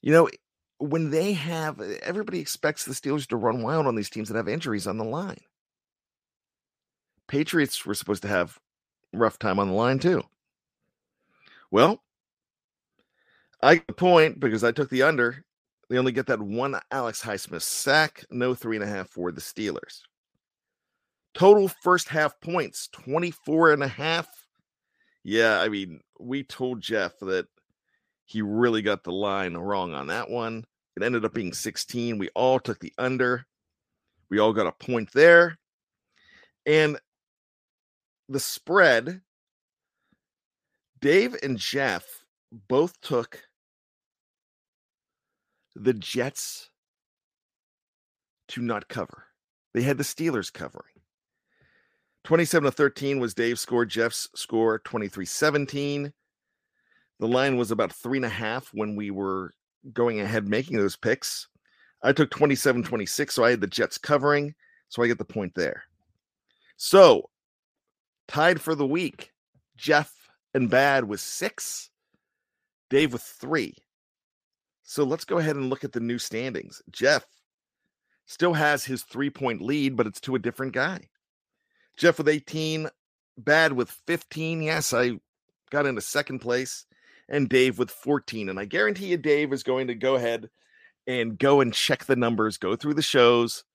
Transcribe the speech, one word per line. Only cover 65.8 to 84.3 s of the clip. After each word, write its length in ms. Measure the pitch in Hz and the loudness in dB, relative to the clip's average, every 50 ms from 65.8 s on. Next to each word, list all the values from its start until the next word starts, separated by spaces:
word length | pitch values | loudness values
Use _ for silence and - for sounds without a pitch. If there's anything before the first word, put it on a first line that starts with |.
| - _ _ _ _ _ _ _ _ _ _ _ _ _ _ _ _ _ _ | -14 _ _ _ _ _ _ _ _ _ _ _ _ _ _ _ _ _ _
So, 520 | _ - - - 196 190 160 120 87 - - _ _ _ _ _ _ _ _ _ _ _ _ _ _ _ _ _ _ _ - | _ -4 6 10 12 12 12 10 6 2 -8 _ _ _ _ _ _ _ _ _ _ _ _ _ _ _ _ _ _ _ -10
tied 320 | - 147 156 175 180 151 | -2 2 4 4 4 2
for 140 | - 160 160 | 0 -4 -2
the 120 | 143 143 | 0 0
week, 460 | 131 143 175 180 - - - - _ _ _ _ _ _ _ _ _ _ | 0 0 -2 -2 -4 -8 -10 -20 _ _ _ _ _ _ _ _ _ _
Jeff 380 | _ - - 151 147 147 - - _ _ _ _ _ _ _ _ | _ 0 4 4 4 4 0 -12 _ _ _ _ _ _ _ _
and 160 | 135 127 110 | 0 0 4
Bad 340 | 110 127 135 143 139 135 120 | 4 4 4 4 4 2 0
with 160 | 101 104 95 | -2 -6 -8
six, 720 | - - - - 170 214 - - - - - - - - _ _ _ _ _ _ _ _ _ _ _ _ _ _ _ _ _ _ _ _ | -8 -10 -8 -6 -6 -8 -8 -8 -12 -10 -10 -12 -14 -18 _ _ _ _ _ _ _ _ _ _ _ _ _ _ _ _ _ _ _ _
Dave 240 | 127 139 156 147 120 | 2 2 2 2 -2
with 80 | 120 - | -6 -10
three. 520 | - - - - 131 156 156 110 78 - _ _ _ _ _ _ _ _ _ _ _ _ _ _ _ _ _ _ _ _ _ _ | -12 -18 -16 -8 -4 -2 -2 -2 -4 -10 _ _ _ _ _ _ _ _ _ _ _ _ _ _ _ _ _ _ _ _ _ _
So 200 | - - - 147 | -12 -2 -2 -2
let's 200 | 131 151 165 - | -2 -2 -6 -6
go 140 | - 190 175 | -4 -2 -2
ahead 180 | 160 156 151 | 0 -2 -2
and 140 | 139 135 131 | -4 -4 -4
look 140 | 135 131 - | -6 -6 -8
at 80 | 139 - | -8 -8
the 80 | 120 | -6
new 180 | 117 117 120 120 | -6 -4 -6 -6
standings. 640 | - - - 113 123 131 117 90 - - - - _ - | -6 -8 -8 -8 -8 -6 -8 -10 -12 -12 -20 -20 _ -20
Jeff 340 | - - 117 135 151 131 - _ _ _ _ _ _ _ _ _ _ _ _ _ _ _ _ _ _ _ _ | -8 0 2 2 2 2 0 _ _ _ _ _ _ _ _ _ _ _ _ _ _ _ _ _ _ _ _
still 260 | _ - - 165 175 170 | _ -4 0 0 2 2
has 320 | 151 156 151 147 131 - | 2 2 2 2 0 -2
his 180 | 135 131 117 - | -6 -8 -8 -8
three-point 600 | _ - 123 139 143 135 - 139 127 117 95 92 | _ -8 -6 -6 -6 -6 -4 -4 -4 -4 -4 -2
lead, 340 | 117 143 151 139 135 131 | -2 -2 0 0 -2 0
but 100 | 113 117 | 0 -2
it's 140 | 107 98 - | -2 -4 -10
to 140 | - - 131 | -8 -4 -4
a 60 | 127 | -2
different 320 | 92 117 - - 135 135 - | -2 -4 -6 -6 -10 -6 -4
guy. 360 | 127 135 165 190 - - _ _ _ _ _ _ _ _ _ _ _ _ _ _ _ _ _ _ | -4 -4 -4 -6 -10 -14 _ _ _ _ _ _ _ _ _ _ _ _ _ _ _ _ _ _
Jeff 220 | - - 170 160 - | 4 4 4 4 4
with 100 | 156 147 | 2 0
eighteen, 600 | 156 151 135 - - 156 156 156 156 156 156 151 _ _ _ _ _ _ _ _ _ - | 0 0 -4 -8 -8 -6 -4 -4 -4 -6 -6 -8 _ _ _ _ _ _ _ _ _ -10
Bad 340 | 110 147 147 156 160 160 139 | 0 4 6 6 6 6 4
with 180 | 123 120 - - - _ | 2 -2 -2 -4 -18 _
fifteen. 540 | - 170 165 - _ | -4 -4 -4 -4 _